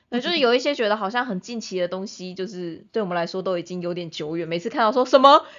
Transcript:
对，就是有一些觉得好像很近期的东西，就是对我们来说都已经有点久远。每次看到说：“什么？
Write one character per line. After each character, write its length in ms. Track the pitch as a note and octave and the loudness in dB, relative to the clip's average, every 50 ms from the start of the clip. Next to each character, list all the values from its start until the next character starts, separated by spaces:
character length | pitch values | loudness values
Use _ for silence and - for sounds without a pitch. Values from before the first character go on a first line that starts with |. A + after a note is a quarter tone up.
| _ _ | _ _
对， 100 | A#3+ A#3+ | -6 -4
就 80 | B3+ E4 | -2 -2
是 120 | F4 D#4+ | 0 2
有 160 | C4+ A#3 A#3+ | 4 4 4
一 20 | B3+ | 4
些 160 | C4 D4 C#4+ | 2 0 0
觉 140 | C4 A#3 G3+ | 0 0 0
得 80 | G#3 | 0
好 120 | G#3+ G#3 F#3+ | 0 -2 -2
像 160 | A#3+ B3 B3+ | -2 -2 -2
很 160 | B3+ G3 F#3 | -2 -6 -6
近 200 | - - A#3+ A3+ | -8 -8 -10 -10
期 180 | G#3+ - F#3+ F3+ | -10 -6 -4 -2
的 80 | F3 | -2
东 180 | F3 F#3 F#3+ F#3+ | -2 -4 -6 -8
西， 300 | F#3+ - - F3+ F#3 F#3 | -10 -12 -12 -14 -12 -10
就 140 | F#3+ F#3 G#3+ | -10 -10 -8
是 360 | F3+ F3+ F3+ E3+ D#3+ - - _ | -8 -8 -10 -10 -10 -12 -16 _
对 100 | - A3+ | -4 -4
我 60 | G#3 | -2
们 80 | F3+ F3 | -2 -2
来 140 | F3 E3+ F3 | -2 -2 -2
说 140 | - F#3 F3+ | -4 -4 -2
都 140 | F#3+ F#3 F3 | -2 -2 -2
已 40 | E3 | -4
经 180 | - F3+ F3+ | -6 -8 -6
有 140 | E3+ E3+ F3 | -6 -6 -6
点 160 | F3 F3 D#3+ | -6 -8 -10
久 260 | - - D#3 D3+ E3 | -10 -8 -8 -6 -4
远。 120 | E3+ E3+ D#3+ | -4 -4 -4
每 100 | E3 F3 | -4 -4
次 100 | - A#3 | -4 -4
看 120 | - D4+ | 0 2
到 100 | A3+ G#3+ | 2 2
说 160 | A#3 B3 B3+ | 4 2 4
：“什 140 | B3+ - C4+ | 4 6 8
么？ 260 | C4+ C#4 D4 E4 - - - | 8 8 8 8 6 0 -10